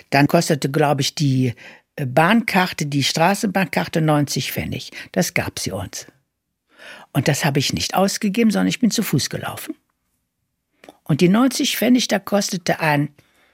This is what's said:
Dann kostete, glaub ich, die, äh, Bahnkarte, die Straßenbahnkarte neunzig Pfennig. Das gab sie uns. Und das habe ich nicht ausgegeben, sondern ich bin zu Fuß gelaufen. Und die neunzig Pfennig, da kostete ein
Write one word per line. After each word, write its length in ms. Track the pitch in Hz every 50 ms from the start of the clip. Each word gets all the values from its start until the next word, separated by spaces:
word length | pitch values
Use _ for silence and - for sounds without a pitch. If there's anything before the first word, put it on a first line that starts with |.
| - _
Dann 180 | - 139 143 143
kostete, 420 | - 170 165 - 160 139 - 143
glaub 320 | 139 156 151 143 151 135
ich, 140 | 135 - -
die, 380 | - 156 139 131 131 127 123 113 - - - - - _ _ _
äh, 100 | - 143
Bahnkarte, 800 | 127 127 151 160 175 220 233 226 - - 190 180 180 - - 156
die 180 | 143 143 143 131
Straßenbahnkarte 1000 | - - 160 165 180 202 208 - 202 175 185 185 - - 185 180 - - 165
neunzig 500 | 156 156 151 147 147 - - 135 131 -
Pfennig. 400 | - - - - - - - - - - - - -
Das 200 | - 170 - -
gab 260 | - - 98 - -
sie 120 | - -
uns. 360 | 95 92 - - - - - - _ _ _ _ _ _ _ _ _ _ _ _ _ - - - - - - - -
Und 160 | 143 127 165
das 160 | 143 - -
habe 140 | 160 139 151
ich 140 | 131 - -
nicht 220 | - - - -
ausgegeben, 560 | 180 190 196 - - - 202 185 233 233 220
sondern 160 | 196 190 185 185
ich 120 | 175 -
bin 120 | - 202
zu 100 | - -
Fuß 280 | 185 - - 139 - -
gelaufen. 460 | - - - - - - - - - - _ _ _ _ _ _ _ _ _ _ _ _ _ _ _ _ _ _ _ _ - - - _ _
Und 180 | - 156 131
die 80 | - 170
neunzig 480 | 190 226 254 269 - - 294 - - -
Pfennig, 320 | 208 240 247 254 - -
da 100 | 208 196
kostete 640 | - - 214 202 202 - - 175 - - - -
ein 280 | 160 156 147 143 147 147 - _ _ _ _ _ _ _